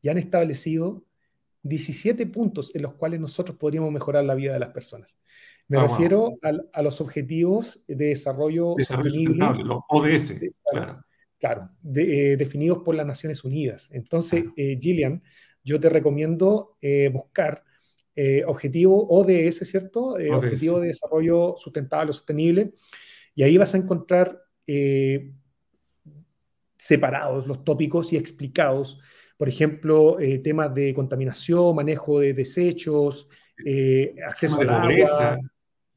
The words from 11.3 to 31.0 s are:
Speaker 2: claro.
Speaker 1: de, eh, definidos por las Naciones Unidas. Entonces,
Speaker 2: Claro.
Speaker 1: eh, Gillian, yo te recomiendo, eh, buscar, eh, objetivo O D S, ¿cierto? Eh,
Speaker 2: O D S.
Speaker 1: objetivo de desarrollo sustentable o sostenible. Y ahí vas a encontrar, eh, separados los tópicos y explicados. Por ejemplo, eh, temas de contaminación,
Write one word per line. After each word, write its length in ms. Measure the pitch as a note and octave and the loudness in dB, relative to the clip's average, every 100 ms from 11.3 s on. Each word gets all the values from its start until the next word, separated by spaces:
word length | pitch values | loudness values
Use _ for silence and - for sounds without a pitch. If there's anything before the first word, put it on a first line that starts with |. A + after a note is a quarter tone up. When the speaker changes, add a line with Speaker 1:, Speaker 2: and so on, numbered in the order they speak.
| _ | _
Speaker 2:
claro. 320 | A#2+ G#2+ F#2 _ | -6 -6 -10 _
Speaker 1:
de, 520 | D3+ C3+ F3+ C#3+ C#3 | -6 -2 0 2 2
eh, 40 | C#3 | 2
definidos 440 | C3+ C#3+ E3 E3+ | -2 -2 -2 0
por 100 | E3+ | -2
las 120 | D#3+ C#3+ | -2 -4
Naciones 380 | C3 D#3 C#3 | -8 -8 -8
Unidas. 460 | C3 D3 C3 G2 - | -6 -4 -6 -8 -14
Entonces, 480 | B2+ A2 E3 E3 E3+ | -14 -4 -4 0 -2
Speaker 2:
Claro. 120 | E3 - | -2 -4
Speaker 1:
eh, 200 | C#3 C3 | -4 -2
Gillian, 440 | D#3 F3 C3+ F3 - _ _ _ | 0 0 0 -4 -12 _ _ _
yo 140 | C3+ D3+ | -4 2
te 100 | D#3+ | 4
recomiendo, 880 | D#3+ D3 C#3+ D#3 E3 F#3+ G#3+ - _ | 4 2 0 -2 2 2 2 -2 _
eh, 260 | C#3+ C#3 C#3 | -2 2 2
buscar, 500 | C3 - - D3+ - _ _ _ _ _ - | 0 -4 -2 -2 -4 _ _ _ _ _ -2
eh, 260 | C3+ C#3 | 0 2
objetivo 640 | D#3 C3+ C#3 E3 F#3 G3 A3 | 0 -4 -2 4 6 6 6
O 140 | F3 | 4
D 240 | F#3+ F3 E3 | 6 4 2
S, 180 | E3+ | -2
¿cierto? 540 | F3+ F#3+ F#3+ A#3 C4 A#3+ | -4 -6 -4 -6 -4 -4
Eh, 100 | D3+ | -2
Speaker 2:
O 40 | |
D 60 | B2+ | 0
S. 80 | B2 | 0
Speaker 1:
objetivo 340 | G#2 D#3+ F3 | 0 0 0
de 80 | E3+ | -2
desarrollo 680 | - D3+ D#3+ E3 E3+ F3 F3 | -6 -2 0 2 2 2 -4
sustentable 540 | D3+ D3 C3+ D3+ D#3 | -10 -10 -4 -4 -2
o 20 | |
sostenible. 640 | C#3+ - D3+ E3 F3 G#3+ - _ - - - _ - | -6 -6 0 2 4 0 -6 _ -20 -20 -20 _ 2
Y 80 | |
ahí 120 | C#3 F3+ | 6 6
vas 160 | G3+ | 6
a 60 | F#3+ | 2
encontrar, 640 | F#3 E3+ - F3+ F3+ - _ _ - | 0 -2 2 2 2 -2 _ _ -6
eh, 640 | C#3+ C#3 C3+ C3+ C3+ C#3 C#3 _ _ _ _ _ _ D#3 D3 - _ _ _ _ - | 0 2 2 0 -2 -6 -20 _ _ _ _ _ _ -20 -20 -20 _ _ _ _ -6
separados 720 | - C#3 C3 C#3 C#3+ C3+ C3 | 2 2 2 -2 -4 -6 -6
los 160 | C3 | -6
tópicos 500 | - D3 D3 E3+ E3 | -2 -2 0 -2 -2
y 40 | D#3 | -4
explicados. 840 | - - C#3 F3 D3 C3+ C3+ - - - _ - | -4 -10 -6 0 0 0 -4 -12 -20 -20 _ -6
Por 120 | C3+ | -4
ejemplo, 720 | C3 D3+ D3+ D#3 D#3 D#3 F3+ | 0 0 0 2 6 6 4
eh, 200 | C#3 C3 | 0 -2
temas 360 | D3+ D#3 D3+ | -2 -2 -2
de 180 | C3 C#3 | -2 -2
contaminación, 840 | C3+ | -2